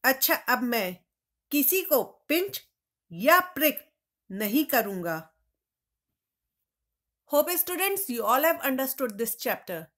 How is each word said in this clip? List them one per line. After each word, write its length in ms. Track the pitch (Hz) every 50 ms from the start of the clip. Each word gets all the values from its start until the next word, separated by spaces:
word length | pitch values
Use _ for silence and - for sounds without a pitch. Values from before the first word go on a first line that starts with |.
| -
अच्छा, 320 | 254 269 262 - - 320
अब 240 | - - - 247 226
मैं 380 | 254 240 240 226 196 180 180 - _ _ _ _ _ _ _ _ _ _
किसी 300 | - 294 277 - 359 381
को 220 | 349 - 302 247 190
पिंच 640 | - - _ _ - 285 339 381 392 - - _ _ _ _ _ _ _ _ _ _
या 280 | 175 165 202 285 339 359
प्रिक 540 | 359 359 - - 302 302 208 - - _ _ _ _ _ _ _ _ _
नहीं 340 | 190 196 214 208 214 294 302
करूँगा।" 640 | - - 240 208 202 196 185 170 170 165 160 160 _ _ _ _ _ _ _ _ _ _ _ _ _ _ _ _ _ _ _ _ _ _ _ _ _ _ _ _ _ _ _ _ _ _ _ _ _ _ _ _ _ -
Hope 220 | 285 311 339 359
students, 460 | 330 - - 349 285 370 392 392 392 - -
you 120 | 240 233
all 220 | 214 202 240 269 302
have 200 | 330 330 330 - 269
understood 400 | 262 254 269 262 - - 269 233
this 240 | 208 196 233 226 -
chapter। 500 | - - 240 196 - - - 185 160 160 _ _